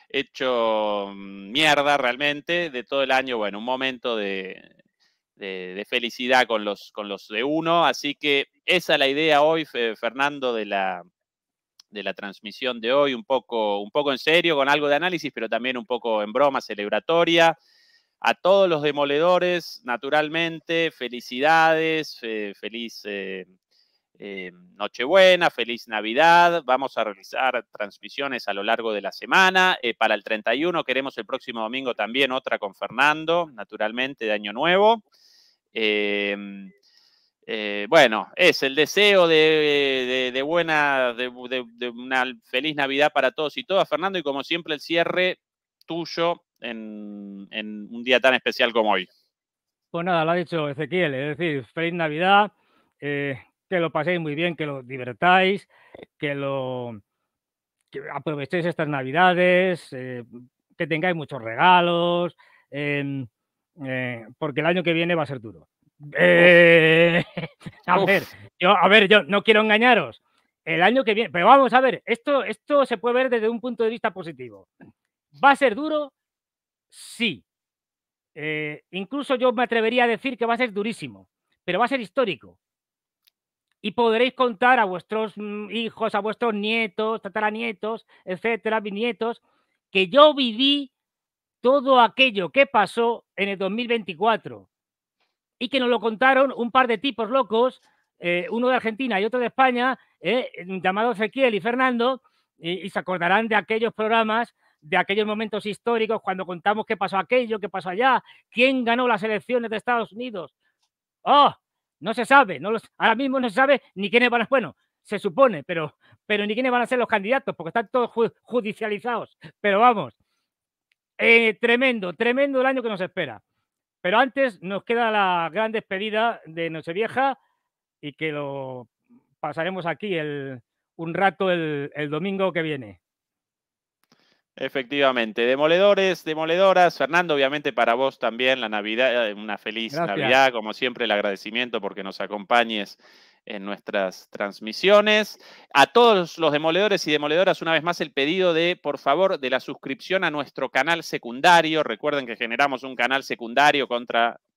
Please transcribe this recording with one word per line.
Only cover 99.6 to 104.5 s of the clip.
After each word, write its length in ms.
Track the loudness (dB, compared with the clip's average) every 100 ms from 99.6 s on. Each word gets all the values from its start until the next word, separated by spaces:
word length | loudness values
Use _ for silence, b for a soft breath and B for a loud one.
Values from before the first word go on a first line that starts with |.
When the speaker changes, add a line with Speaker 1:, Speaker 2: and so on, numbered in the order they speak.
| 2 2 -2 -4 b b
Speaker 2:
eh, 320 | -2 -2 -2 -10 -10 -2
llamado 300 | -2 0 -2
Ezequiel 440 | -2 -4 0 0 0
y 60 |
Fernando, 600 | -2 0 0 0 -2 -2 _ _ _ _
y, 280 | -8 -8 -6
y 40 |
se 100 | -8
acordarán 480 | -6 -2 2 2 2
de 80 | -2
aquellos 380 | 0 -2 -2
programas, 600 | -2 0 2 2 -2 -4